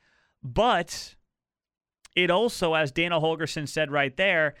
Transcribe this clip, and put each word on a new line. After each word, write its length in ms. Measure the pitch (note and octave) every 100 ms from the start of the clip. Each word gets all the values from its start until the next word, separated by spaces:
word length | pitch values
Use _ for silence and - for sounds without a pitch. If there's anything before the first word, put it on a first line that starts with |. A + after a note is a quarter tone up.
| _ _ _ _
But 760 | C3 B2 A#3 F#3 E3+ - - - _ _ _ _ _ _ _ _ - -
it 140 | F3+
also, 420 | F3+ A#3 - E3+
as 180 | D#3+ D3
Dana 300 | C#3+ F3 E3+
Holgorsen 480 | D#3 D#3+ D#3+ - C#3+
said 220 | D#3+ D3+
right 260 | C#3+ C#3 C3
there, 380 | F#3+ F3 D3+ -